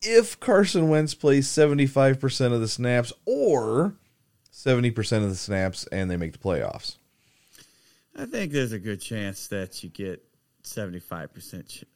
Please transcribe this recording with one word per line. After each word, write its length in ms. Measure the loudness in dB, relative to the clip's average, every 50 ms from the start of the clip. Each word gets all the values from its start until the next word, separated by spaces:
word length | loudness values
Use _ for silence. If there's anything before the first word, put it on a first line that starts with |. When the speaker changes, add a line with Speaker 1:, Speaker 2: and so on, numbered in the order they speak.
Speaker 1:
if 400 | -2 4 6 6 4 4 -2 -6
Carson 480 | 0 4 4 4 4 4 2 2 2 4
Wentz 240 | 4 2 2 0
plays 360 | -4 0 2 4 4 4 2 2
seventy-five 680 | 4 4 4 4 4 4 2 2 4 4 4 4 4 2
percent 360 | 0 -2 0 0 0 2 2
of 80 | 0
the 60 | 0 -2
snaps 440 | -4 -2 0 0 2 0 0 -2 -8 -8 _
or 680 | -2 0 2 2 2 2 2 2 2 2 2 2 0 -2 -6 _ _ _ _ _ _ _ _ _ _
seventy 400 | -20 -4 0 2 2 4 2 2
percent 320 | 0 -2 -2 0 0 0 0
of 40 | 0
the 60 | -2
snaps 500 | -4 -4 -4 -2 0 0 -2 -4 -6 -10 -6
and 180 | -4 -4 -2 -2
they 60 | -2
make 160 | -2 -4 -6
the 60 | -8 -6
playoffs. 580 | -4 -2 -2 -2 -2 -4 -6 -8 -12 -14 -14 _ _ _ _ _ _ _ _ _ _ _ _ -20 -20 _ _ _ _ _ _ _ _ _ -16
Speaker 2:
I 100 | -14 -12
think 260 | -8 -6 -6 -6 -2
there's 180 | -2 -2 -2 -2
a 80 | -4 -6
good 220 | -6 -8 -8 -8
chance 480 | -8 -8 -8 -8 -8 -8 -10 -12 -10 -10
that 340 | -8 -8 -8 -10 -12 -16
you 60 | -18 -16
get 320 | -12 -10 -10 -10 -10 -12 _ _ _ _ _ _ _ _
seventy-five 720 | -20 -14 -10 -10 -10 -8 -10 -12 -12 -12 -12 -12 -12 -14 _
percent 320 | -20 -20 -16 -16 -16 -16 -18
ch-, 160 | -20 -20 -20 -20 _